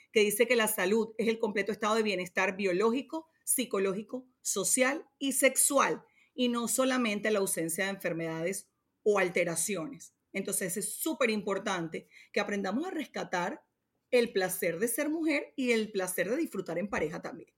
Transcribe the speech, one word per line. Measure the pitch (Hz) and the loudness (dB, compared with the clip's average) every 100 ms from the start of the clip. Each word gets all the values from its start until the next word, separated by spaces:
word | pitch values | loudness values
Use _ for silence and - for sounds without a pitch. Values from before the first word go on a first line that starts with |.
| _ | _
que | 220 | 2
dice | 208 202 233 | 4 4 4
que | 240 | 4
la | 214 | 2
salud | - 185 220 220 - | 0 2 2 0 0
es | 220 | 0
el | 220 | 0
completo | 214 202 202 | 0 0 -2
estado | 214 214 226 | -2 0 2
de | |
bienestar | 214 180 180 196 190 190 | 2 -2 -2 0 0 0
biológico, | 196 180 226 254 277 320 - _ - | 0 2 2 2 -4 -10 -10 _ -2
psicológico, | - 220 196 196 190 220 254 - _ | -2 0 0 0 -2 -6 -12 -12 _
social | - 202 185 254 254 320 - _ | -6 -2 0 2 2 0 -8 _
y | 277 | -2
sexual, | 262 269 262 - 269 175 156 - _ _ - | 4 4 4 2 4 2 0 -8 _ _ 0
y | 247 | 0
no | 240 226 | 2 0
solamente | - 262 254 226 208 220 | 2 2 2 0 0 2
la | 208 | 2
ausencia | 190 180 165 180 196 | 2 0 -2 -2 -2
de | |
enfermedades | 196 175 165 165 160 170 196 - _ _ _ | -2 -4 -4 -4 -4 -4 -4 -10 _ _ _
o | 208 202 | 2 4
alteraciones. | 185 180 170 160 - 180 156 - - _ _ | 2 2 0 0 -2 -4 -6 -10 -18 _ _
Entonces | 196 190 185 185 208 | -6 -4 -4 -2 -4
es | 190 - | -6 -4
súper | 320 - 240 | -4 0 0
importante | 214 202 196 208 185 165 185 - - - | 0 -2 -2 -2 -4 -4 -8 -14 -20 -6
que | 220 | -4
aprendamos | 202 202 190 226 359 | -2 -4 -2 -4 -4
a | |
rescatar | 320 - 202 180 180 185 311 _ _ _ _ _ | -6 -6 -8 -4 -4 -4 -6 _ _ _ _ _
el | 247 233 | 2 2
placer | 196 185 180 180 165 | 0 0 0 -2 0
de | 240 | -2
ser | 302 294 | 0 -2
mujer | 320 320 285 - - | 0 0 0 -2 -2
y | 247 | 2
el | 226 214 | 2 0
placer | 202 185 - 180 | -2 -2 -2 -2
de | 285 | -2
disfrutar | 294 196 170 165 | -2 -4 -4 -4
en | 196 | -4
pareja | 220 160 170 | -2 -4 -6
también. | - - - | -10 -12 -16